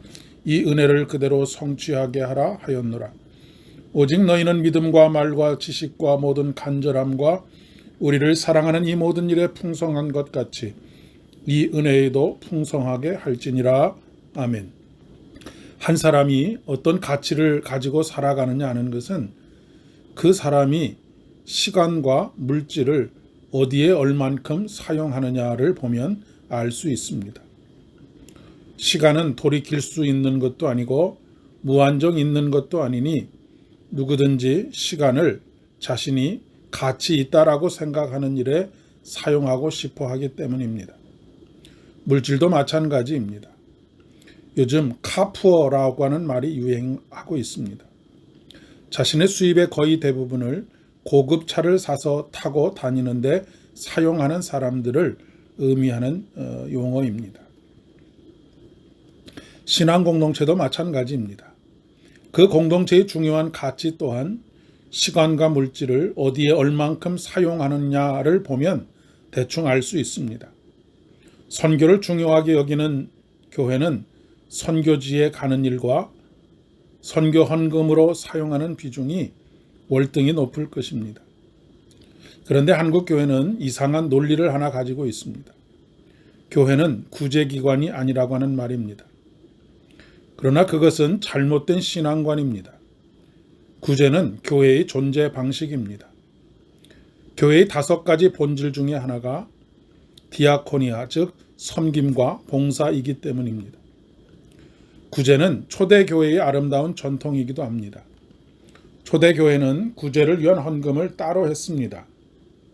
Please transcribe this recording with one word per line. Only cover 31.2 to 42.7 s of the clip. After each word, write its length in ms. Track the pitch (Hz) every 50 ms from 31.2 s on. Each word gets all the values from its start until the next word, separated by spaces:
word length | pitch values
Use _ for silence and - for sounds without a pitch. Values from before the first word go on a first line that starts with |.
| _ _ - _ - - _ _
무한정 580 | - 131 135 139 139 143 147 139 156 175 170
있는 340 | 156 143 151 147 147 147 143
것도 320 | 139 143 135 - 185 165 143
아니니, 440 | 123 127 120 131 160 160 127 104 - - - _ _ _ _ _ _ _ _ _ -
누구든지 800 | 147 139 135 135 147 135 143 139 135 127 123 131 139 190 247 285
시간을 720 | - - - - 175 147 147 131 123 143 170 139 98 - - _ _ _ _ _ _ -
자신이 640 | - - 127 113 - 143 135 131 131 160 220 - - _ _ _ - -
가치 460 | - - 131 131 127 - - - 160
있다라고 500 | 139 135 - - 156 156 160 147 147 175
생각하는 680 | 175 180 - 156 151 143 151 147 127 127 143 139 135 135
일에 320 | 131 120 131 147 170 190 - - - _ _ _ _ _
사용하고 640 | - - - - 151 147 147 143 131 131 131 147 156
싶어 380 | 147 - - 131 - - 139
하기 300 | 123 127 131 143 131 -
때문입니다. 560 | - 151 123 127 131 123 113 113 104 90 90 - - - - - _ _ - - - - - - - - - - - - - - - -
물질도 420 | - 135 139 120 - 139 135 170 180
마찬가지입니다. 1000 | 175 147 139 -